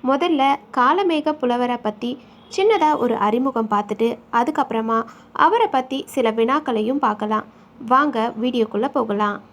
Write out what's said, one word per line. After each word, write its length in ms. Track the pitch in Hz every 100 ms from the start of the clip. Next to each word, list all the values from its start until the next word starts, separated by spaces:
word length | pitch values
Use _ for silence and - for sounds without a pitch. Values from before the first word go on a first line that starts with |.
| 254
முதல்ல 400 | 269 349 311 269 277 - -
காலமேக 560 | 247 349 370 320 302 302
புலவரை 340 | 247 240 247 240
பத்தி 260 | 214 214 240 262 - - - -
சின்னதா 340 | 403 415 311 302
ஒரு 100 | 240 226 202
அறிமுகம் 440 | 233 269 247 220
பார்த்துட்டு, 340 | 208 208 214 233 226 - 233
அதுக்கப்புறமா 580 | 247 302 262 226 226 226 226 - - - 320
அவரை 220 | 440 440 269
பத்தி 240 | 254 269 -
சில 180 | - 226 220
வினாக்களையும் 600 | 226 285 302 226 214 269 247
பார்க்கலாம். 400 | 208 214 214 - - - - 220
வாங்க 340 | 254 294 285 233 220
வீடியோக்குள்ள 480 | 247 247 220 208 233 277
போகலாம். 420 | 226 208 208 202 -